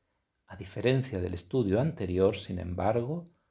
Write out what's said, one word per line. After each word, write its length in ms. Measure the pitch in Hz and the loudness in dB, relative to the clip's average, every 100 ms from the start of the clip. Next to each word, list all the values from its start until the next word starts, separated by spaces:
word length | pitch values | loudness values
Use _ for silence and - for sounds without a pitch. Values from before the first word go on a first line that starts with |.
| _ _ _ _ - | _ _ _ _ -20
A 80 | 92 | -16
diferencia 640 | 92 - 110 131 131 95 | -12 0 2 2 0 -2
del 140 | 90 | -4
estudio 460 | 90 - 131 101 101 | -6 -2 0 2 2
anterior, 540 | 156 160 92 90 95 | 2 0 -2 4 4
sin 240 | - - 92 | 2 -6 -8
embargo, 680 | 87 90 95 117 120 170 170 _ _ | -6 -2 0 0 -2 -6 -10 _ _